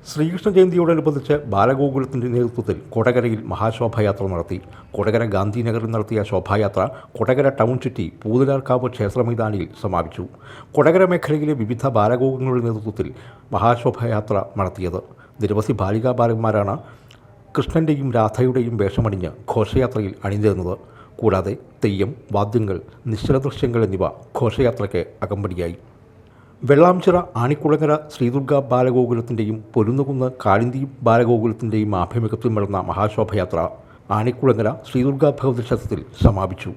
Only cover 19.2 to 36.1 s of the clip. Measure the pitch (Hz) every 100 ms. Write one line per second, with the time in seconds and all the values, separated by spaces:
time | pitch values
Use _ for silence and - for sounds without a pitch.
19.2 | 87 - - 113 104 131 123 110 101 -
20.2 | 98 104 107 92 90 98 - - - -
21.2 | 110 92 92 - - - - 95 101 156
22.2 | - 101 107 120 104 90 - - 120 107
23.2 | - 135 135 - 131 117 104 95 80 -
24.2 | - - 117 - 123 - 101 90 85 -
25.2 | 92 101 101 90 85 87 - - - -
26.2 | - - - - 123 143 175 185 190 175
27.2 | 170 110 123 147 151 147 147 151 151 -
28.2 | 120 139 135 143 127 123 127 123 120 117
29.2 | 117 117 107 110 107 120 107 131 139 131
30.2 | 127 127 107 101 120 131 135 - 120 117
31.2 | 120 117 113 110 117 110 104 95 87 120
32.2 | 113 107 123 107 101 98 - 87 104 -
33.2 | 107 104 90 85 82 - - - - 104
34.2 | 117 123 135 110 107 127 - 127 131 139
35.2 | 151 131 135 120 113 120 - 92 -